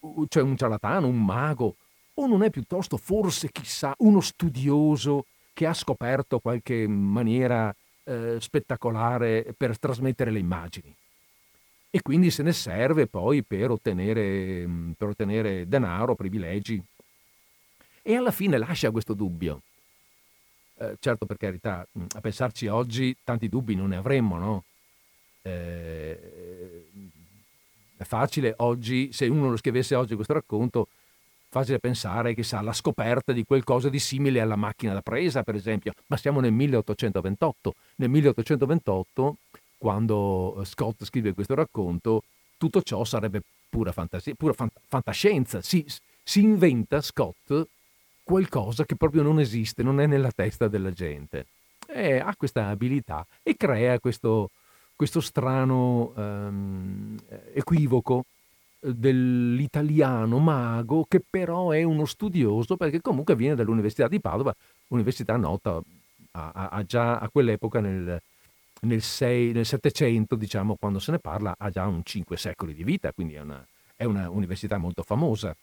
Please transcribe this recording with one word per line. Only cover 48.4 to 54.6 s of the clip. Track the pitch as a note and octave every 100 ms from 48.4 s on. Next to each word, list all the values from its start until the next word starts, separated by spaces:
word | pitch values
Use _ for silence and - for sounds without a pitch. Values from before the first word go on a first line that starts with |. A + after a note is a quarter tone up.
| F#3+ - G2 A2+
che | B2
proprio | A#2 D#3+ D#3
non | D3 D#3
esiste, | C3+ A2+ A2 -
non | B2 C#3
è | D3+
nella | C#3+ B2+
testa | - G2 - A2+
della | G2+ F#2+
gente. | F2+ F2 D2 D2 C#2+ C2 _ _ _ -
E | C#4 F#3+ C3
ha | E3 G3
questa | D3 - G2+
abilità | G2+ B2 C#3 - D#2 - _
e | - C#4+
crea | G3 A2+ B2 B2
questo, | B2 A2+ A#2 A2 G2 _